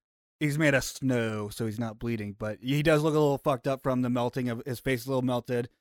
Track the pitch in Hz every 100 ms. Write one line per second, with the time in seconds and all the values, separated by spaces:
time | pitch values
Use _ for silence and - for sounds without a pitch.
0 | _ _ _ _ 151 147 156 135 - -
1 | 131 123 113 107 104 - 113 104 117 110
2 | 117 113 104 101 107 107 120 143 156 151
3 | 156 151 147 139 156 131 143 135 135 127
4 | 123 123 120 135 123 117 139 120 - 127
5 | 123 135 127 123 - 123 117 -